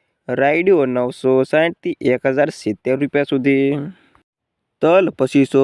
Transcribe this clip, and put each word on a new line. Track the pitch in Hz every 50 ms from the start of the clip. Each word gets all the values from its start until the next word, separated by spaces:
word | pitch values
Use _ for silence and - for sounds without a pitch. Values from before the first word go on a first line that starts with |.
| _ _ _ _ _
રાયડીઓ | - 127 127 135 143 151 165 180 190 190 160 139
નવસો | 127 123 123 123 123 131 - - 131 131 131 131
સાઠથી | - - 156 160 170 175 _ - 180 156 -
એક | - 135 127 123 -
હજાર | 135 131 135 147 156
સિત્તેર | - - - 110 104 - - 127 131 135
રૂપિયા | 143 135 - 143 143 -
સુધી, | 143 135 127 139 139 135 139 139 143 147 143 175 185 _ _ _ _ _ _ _ _ _ _ _ _ _ _ _ _ -
તલ | - 156 170 - 185 147
પચીસો | - - 135 131 - 143 135 - - 135